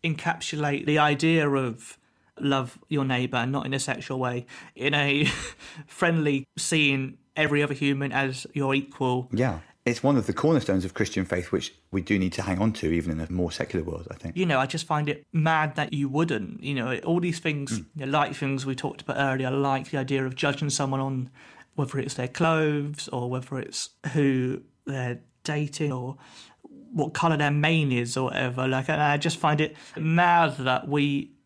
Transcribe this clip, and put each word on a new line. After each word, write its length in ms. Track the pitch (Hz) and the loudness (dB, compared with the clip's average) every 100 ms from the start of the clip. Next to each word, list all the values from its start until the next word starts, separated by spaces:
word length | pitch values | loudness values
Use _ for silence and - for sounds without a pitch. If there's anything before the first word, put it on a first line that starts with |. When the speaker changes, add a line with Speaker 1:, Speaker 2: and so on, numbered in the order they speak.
Speaker 1:
encapsulate 840 | 165 151 170 165 - 151 147 143 - | -2 -2 -2 -4 -6 -2 -2 0 0
the 120 | 151 | 4
idea 500 | 147 147 160 165 147 | 4 4 4 4 4
of 500 | 139 127 117 - - _ _ _ - | 2 0 -6 -14 -20 _ _ _ -6
love 380 | 143 135 127 - _ | 0 0 -2 -10 _
your 160 | 147 | -2
neighbour, 420 | 135 127 127 127 120 | 0 0 0 -2 -2
not 180 | 139 | -2
in 100 | 131 | -2
a 40 | 135 | -4
sexual 400 | 135 135 - 131 | -4 -6 -6 -4
way, 280 | 127 123 120 - - | -2 -4 -8 -18 -20
in 180 | - 135 | -4 0
a 300 | 147 143 143 | 2 2 2
<laughs> 640 | 151 - - - - - 147 | 2 0 -8 -14 -18 -18 -18
friendly, 600 | - 175 165 147 139 131 - | 0 2 2 2 0 -4 -8
seeing 600 | - 160 143 135 135 - _ - | -2 2 2 2 -4 -10 _ 0
every 260 | 151 147 | 2 4
other 120 | 147 | 2
human 380 | 139 143 135 139 | 0 0 0 0
as 340 | 135 135 131 - | 0 -2 -4 -8
your 200 | 147 135 | -2 0
equal. 540 | 139 139 - 131 127 127 | 0 -2 -2 0 0 -2
Speaker 2:
Yeah. 280 | 120 127 80 - _ | 0 0 0 -10 _
It's 160 | - 117 | -2 2
one 160 | 135 139 | 4 4
of 120 | 104 | 2
the 40 | |
cornerstones 520 | 107 151 160 104 95 | 2 4 4 4 0
of 100 | 92 | 0
Christian 300 | - 104 - | -2 -2 0
faith, 260 | 92 90 85 | -2 -2 0
which 240 | 98 - - _ | -4 -4 -12 _
we 120 | 98 | -6
do 140 | 87 101 | 0 2
need 160 | 92 | 2
to 80 | - | -2
hang 180 | - 92 | -2 0
on 120 | 110 | 0
to, 180 | 107 80 | 0 0
even 180 | 85 85 | 0 0
in 100 | 78 | -4
a 80 | 82 | -4
more 180 | 90 87 | -2 -2
secular 340 | - 82 90 | -2 -4 -4
world, 220 | 85 80 87 | -4 -8 -10
I 20 | |
think. 220 | - 82 170 | -12 -10 -2
Speaker 1:
You 100 | 185 | 0
know, 140 | 135 | 2
I 60 | 135 | 0
just 200 | 160 - | -4 -2
find 220 | 151 147 | -2 0
it 180 | 147 - | -4 -2
mad 420 | 165 156 160 156 | 0 2 2 0
that 180 | 147 143 | -2 -4
you 160 | 143 139 | -2 0
wouldn't. 540 | 139 165 214 196 - | 0 0 0 -4 -8
You 120 | - | -6
know, 240 | 139 120 120 | -4 -2 -2
all 200 | - 170 | 0 0
these 220 | 175 165 | 2 -2
things, 400 | - 147 139 113 | -2 -4 -4 -6
Speaker 2:
Mm. 40 | 80 156 | -6 -8
Speaker 1:
you 100 | 135 | 0
know, 60 | |
like 200 | 147 147 143 | 0 0 -2
things 280 | 139 135 | -2 -2
we 120 | 135 131 | -2 -4
talked 260 | 143 - | -4 -8
about 140 | - 139 | -6 0
earlier, 320 | 139 131 131 | 0 0 0
like 400 | 135 139 135 131 | 0 0 0 -2
the 80 | 143 | -4
idea 260 | 135 135 | -2 0
of 120 | 131 127 | -2 0
judging 340 | 143 139 147 | -2 0 -2
someone 300 | - 139 135 | 0 0 0
on 300 | 135 131 127 - - - - | -2 -4 -6 -12 -20 -20 -10
whether 240 | - 131 139 | -4 -2 -2
it's 160 | 135 | -6
their 140 | - 123 | -4 -6
clothes 800 | - 165 160 156 147 147 147 - | 0 2 4 2 0 -2 -6 -6
or 200 | 131 123 | -4 -4
whether 300 | 127 127 135 | -4 -4 -8
it's 300 | - - - _ 156 | -6 -8 -10 _ -2
who 500 | 156 139 131 127 - - _ - | 2 4 4 0 -2 -8 _ -8
they're 320 | 135 123 123 _ _ | -4 -4 -6 _ _
dating 480 | - 151 147 - 151 | -4 -2 -2 -2 -2
or 260 | 127 127 - - - - _ - - - | -2 -6 -10 -18 -20 -20 _ -20 -20 -6
what 200 | 160 143 | -2 -2
colour 240 | - 170 151 | 2 2 4
their 140 | 147 | 4
mane 400 | 147 151 165 147 | 4 4 4 4
is 260 | 123 120 131 | 2 0 -2
or 100 | 131 | 0
whatever. 420 | - 127 127 131 | 0 -2 0 0
Like, 200 | 131 131 | 0 0
and 140 | 156 | 2
I 140 | 147 147 | 4 2
just 200 | 165 165 | 0 2
find 220 | 156 151 | 2 4
it 140 | 156 - - - | 2 -2 -16 -4
mad 640 | 160 165 175 170 160 135 | 2 4 6 6 4 2
that 280 | 131 127 - | 0 0 2
we 460 | 147 143 143 - _ | 0 2 0 -4 _